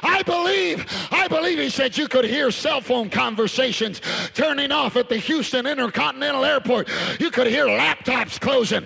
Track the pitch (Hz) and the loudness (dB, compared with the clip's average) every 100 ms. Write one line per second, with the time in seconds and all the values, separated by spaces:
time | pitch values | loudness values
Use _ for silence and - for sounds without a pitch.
0 | - 381 381 349 349 392 370 254 - - | 2 0 2 0 2 2 0 -2 -6 -8
1 | - 330 381 311 339 330 277 - 269 202 | -2 0 2 2 0 0 -2 0 -2 0
2 | 294 262 226 262 277 - 294 294 214 247 | 0 2 2 2 0 0 -2 -2 0 0
3 | 214 202 247 220 220 - 254 190 220 165 | 0 0 -2 0 -2 2 0 0 -4 -4
4 | - 170 170 - 302 285 277 294 262 247 | -6 -6 -6 0 0 0 0 0 2 0
5 | 247 220 180 311 233 254 247 285 240 214 | 0 -2 0 -2 0 -2 -2 -2 -2 0
6 | 294 262 285 277 277 285 - 240 175 - | -2 0 -2 0 2 2 2 0 0 -4
7 | 180 - 320 - 247 247 277 208 302 302 | -4 -2 -2 2 2 4 2 2 0 0
8 | - 247 202 - - 269 226 208 | -2 -2 -2 -4 2 2 2 0